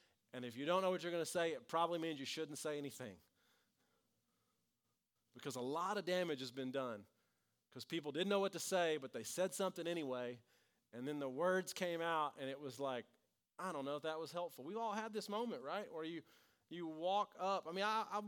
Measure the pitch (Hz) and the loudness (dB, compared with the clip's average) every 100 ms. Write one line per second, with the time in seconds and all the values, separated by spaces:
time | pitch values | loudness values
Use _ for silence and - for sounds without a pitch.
0 | _ _ _ 127 123 117 147 185 185 180 | _ _ _ -8 -6 -2 4 6 6 4
1 | 170 170 151 180 165 135 - 165 170 170 | 2 0 2 2 2 0 0 2 4 2
2 | 165 139 127 160 147 147 151 147 143 - | 0 -2 -2 -2 -4 -2 -2 -2 -4 -6
3 | 120 87 _ _ _ _ _ _ _ _ | -10 -10 _ _ _ _ _ _ _ _
4 | _ _ _ _ _ _ _ _ _ _ | _ _ _ _ _ _ _ _ _ _
5 | _ _ _ 123 143 123 127 160 185 208 | _ _ _ -10 -6 -4 -2 0 0 0
6 | 170 180 170 131 127 131 131 135 123 104 | 2 2 2 0 -4 -4 -2 0 0 -4
7 | 101 _ _ _ _ _ _ 127 - 165 | -10 _ _ _ _ _ _ -14 -4 -4
8 | 151 147 190 202 196 165 - 185 165 156 | 0 0 4 4 2 0 2 4 4 2
9 | 131 120 110 175 185 - 190 - 165 170 | -2 -6 -2 0 2 2 0 0 -2 0
10 | 139 123 123 120 - _ _ _ _ 120 | 0 -2 -2 -6 -14 _ _ _ _ -6
11 | 135 147 135 131 180 185 - - 180 165 | -4 -2 -2 2 4 4 2 -2 0 2
12 | 170 160 147 - 135 139 143 120 139 123 | 2 4 2 -2 -6 -4 -6 -2 -2 -2
13 | - _ _ _ _ - 185 151 139 147 | -6 _ _ _ _ -6 -4 -2 -2 -2
14 | 160 160 156 175 175 - 143 220 226 214 | -2 -2 -4 -4 -4 -6 -6 -2 -2 -2
15 | 220 214 208 208 240 139 135 190 185 160 | -2 -4 -2 -2 0 -2 -4 -4 -4 -6
16 | 160 165 - - _ _ - 170 165 156 | -4 -6 -10 -18 _ _ -12 -6 -6 -2
17 | 180 202 196 - 190 190 160 185 208 220 | 2 2 2 0 0 0 0 0 2 2
18 | - 208 | 0 -4